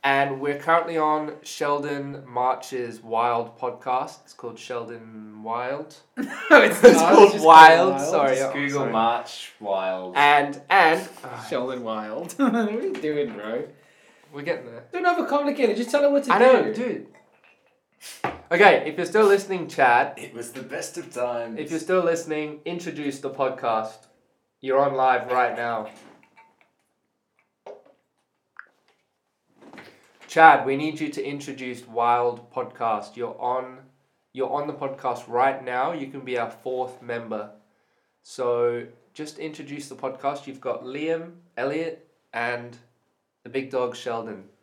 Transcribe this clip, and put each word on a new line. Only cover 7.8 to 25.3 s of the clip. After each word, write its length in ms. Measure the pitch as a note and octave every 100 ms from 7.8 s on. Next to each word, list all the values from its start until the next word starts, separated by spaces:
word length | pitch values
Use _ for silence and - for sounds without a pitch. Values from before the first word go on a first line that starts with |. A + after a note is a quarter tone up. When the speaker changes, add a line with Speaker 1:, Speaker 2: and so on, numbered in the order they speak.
| F#3 -
Speaker 2:
Wild. 140 | D#3
Speaker 1:
Sorry, 260 | E3+ C#3 C3
Speaker 3:
Just 100 | C3+
Speaker 1:
I'm 60 |
Speaker 3:
Google 260 | C#3 C#3+ C#3+
Speaker 1:
sorry. 120 | A#2
Speaker 3:
March 580 | A2 A2+ A#2 - - - -
Wild. 560 | G#2 F#2+ F#2+ F#2 F#2 C3+
Speaker 1:
And, 460 | C#3+ D3 C#3+ C#3 -
and, 400 | G3 D#3+ E3+ - -
uh, 220 | C3 A#2+ -
Speaker 2:
Sheldon 340 | C#3 B2+ B2+
Wild. 500 | A#2 A2 G#2+ A2+ F3
<laughs> 40 | -
What 180 | C4+ A#3
are 160 | G#3+
you 220 | A3 F#4+
doing, 400 | - D#3 D3 C3
bro? 340 | G#2 G#2+ A#2+ D3 - _ _ _ _ _
Speaker 1:
We're 120 | C#3+
getting 240 | D3 C3 B2
there. 180 | A#2 -
Speaker 2:
Don't 100 | F4 F4+
overcomplicate 640 | E4+ A#3+ C#4+ C#4+ C#4+ A#3+
it. 80 | G#3
Just 160 | A#3+
tell 120 | C#4+
her 60 | C#4+
what 140 | C#4+
to 100 | C#4
Speaker 1:
I 60 | G3
Speaker 2:
do. 60 | B3
Speaker 1:
know, 280 | B3+ -
dude. 340 | G#3+ B3 E3 - - _ _ _ _ _ _ _ _ - - - - -
Okay, 300 | F3 G3+ D#3+ D3+
if 60 | D3+
you're 100 | E3
still 200 | G#3+ G#3
listening, 400 | G3 G3 F#3+ D3+
Chad. 460 | - C3 A#2+ C#3 -
Speaker 3:
It 160 | -
was 200 | A#2 A#2
the 100 | C3
best 340 | A2+ D3+ - -
of 160 | -
times. 460 | B2 B2 A#2+ A#2 A2+
Speaker 1:
If 120 | D3+
you're 80 | D#3+
still 240 | D#3+ F#3 E3+
listening, 560 | E3 D#3+ D3+ D3+ D3+
introduce 560 | - F3 F3 D3 C#3+ C3+
the 120 | C#3
podcast. 680 | - C3 B2+ B2+ A2 A2 - _ _ _ _ _ _
You're 180 | C3 C3
on 140 | C#3 C3
live 340 | C3 B2
right 280 | A#2+